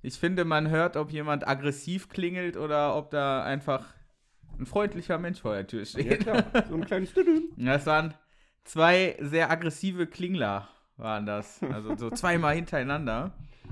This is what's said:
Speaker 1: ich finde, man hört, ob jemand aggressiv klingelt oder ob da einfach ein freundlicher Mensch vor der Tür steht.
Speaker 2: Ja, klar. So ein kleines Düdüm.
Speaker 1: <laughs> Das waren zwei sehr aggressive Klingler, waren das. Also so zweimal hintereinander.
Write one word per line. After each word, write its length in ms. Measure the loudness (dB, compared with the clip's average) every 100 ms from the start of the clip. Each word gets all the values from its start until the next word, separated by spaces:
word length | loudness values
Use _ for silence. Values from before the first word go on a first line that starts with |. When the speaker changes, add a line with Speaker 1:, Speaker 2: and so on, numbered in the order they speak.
Speaker 1:
ich 180 | -12 -2
finde, 280 | 0 2 2
man 240 | 2 2
hört, 260 | 2 2 0
ob 140 | -4
jemand 340 | -4 -2 -2 0
aggressiv 600 | 0 0 -4 -4 -6 -6
klingelt 480 | -4 -4 -2 -6 -4
oder 400 | -2 2 2 0
ob 140 | -2
da 340 | -2 0 0
einfach 400 | 0 -4 -2 -2 -2 -20 -20 _ _ _ -14 -10
ein 60 |
freundlicher 540 | -4 0 0 -2 -4 -4
Mensch 240 | -2 -4
vor 100 | -4
der 140 | -4 -4
Tür 180 | -8
steht. 400 | -8 -4 0 2
Speaker 2:
Ja, 160 | 2 2
klar. 240 | 2 2 0
So 80 |
ein 120 | -4 -2
kleines 260 | -2 0
Düdüm. 380 | 4 6 4 2
Speaker 1:
<laughs> 60 | -2
Das 260 | 2 2
waren 300 | 4 2 2 -6 _ _ _ _
zwei 540 | -10 4 6 8 4 0
sehr 300 | -2 2 2
aggressive 560 | 2 0 -2 -4 -2 -4
Klingler, 600 | -2 -4 0 0 0 -4 -20 _ -10
waren 300 | -4 -4 -2
das. 360 | -4 -6 -8
Also 320 | -6 -4 -4
so 140 | -4 -4
zweimal 460 | -2 0 2 2
hintereinander. 840 | 0 -2 -4 -2 -2 -2 -2 -4 -10 -18 -18 -14